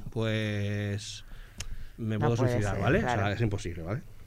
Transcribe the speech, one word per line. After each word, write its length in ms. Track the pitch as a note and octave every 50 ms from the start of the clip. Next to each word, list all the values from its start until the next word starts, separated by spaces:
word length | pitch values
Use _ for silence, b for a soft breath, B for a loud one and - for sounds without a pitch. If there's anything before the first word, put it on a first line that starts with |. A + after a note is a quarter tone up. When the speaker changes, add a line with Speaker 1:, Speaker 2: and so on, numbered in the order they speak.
| - -
Speaker 1:
pues 1120 | - A2+ A2+ A2 G#2+ A2 G#2+ G#2+ G#2 G2+ G2+ G2+ G#2 G#2 G#2 G2+ G2+ G2+ - - - - - B B B B B B B B B B B B B B
me 180 | - A#2 G#2+ A2
Speaker 2:
No 100 | G#2+ -
Speaker 1:
puedo 80 | - A#2
Speaker 2:
puede 160 | G#2 A#2+ A#2+
Speaker 1:
suicidar, 240 | A#2+ A#2+ G#2 G2+ F#2
Speaker 2:
ser, 80 | - F#2+
Speaker 1:
¿vale? 140 | A#2 D3+ G#3
O 20 |
sea, 120 | A3+ B2 A#2+
Speaker 2:
claro. 180 | A2 F#2+ G#2 G2
Speaker 1:
es 80 | -
imposible, 400 | A2+ G#2 G2+ - - F2+ E2 E2+
¿vale? 220 | D#2+ E2 G#2+ D3 - - - - -